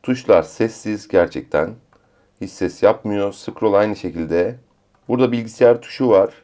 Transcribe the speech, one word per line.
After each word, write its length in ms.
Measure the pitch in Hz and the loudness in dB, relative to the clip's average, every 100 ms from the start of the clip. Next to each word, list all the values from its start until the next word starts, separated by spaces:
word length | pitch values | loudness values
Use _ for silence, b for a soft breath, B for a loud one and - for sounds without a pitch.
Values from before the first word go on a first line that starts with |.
Tuşlar 400 | - 127 - 90 | -4 -6 2 2
sessiz 640 | 78 - 110 - 107 104 - | 2 -4 -4 -4 -8 -10 -2
gerçekten. 640 | 95 85 - - 76 85 113 _ _ _ _ _ _ | 0 0 -4 -4 -2 -2 -8 _ _ _ _ _ _
Hiç 100 | 98 | -14
ses 320 | - 92 - | -6 -6 0
yapmıyor. 500 | 101 110 107 101 101 | 0 0 -4 -4 -4
Scroll 400 | 98 - - 110 | -6 -16 -4 0
aynı 220 | 101 107 101 | 2 0 -4
şekilde. 600 | 90 82 80 85 92 123 _ _ _ _ - | -8 -8 -4 -2 -2 -6 _ _ _ _ -6
Burada 240 | 123 127 | 0 0
bilgisayar 500 | 120 113 - 120 120 | 0 -6 2 4 4
tuşu 280 | - - 131 | -2 -4 2
var. 240 | 101 98 - | 4 2 -4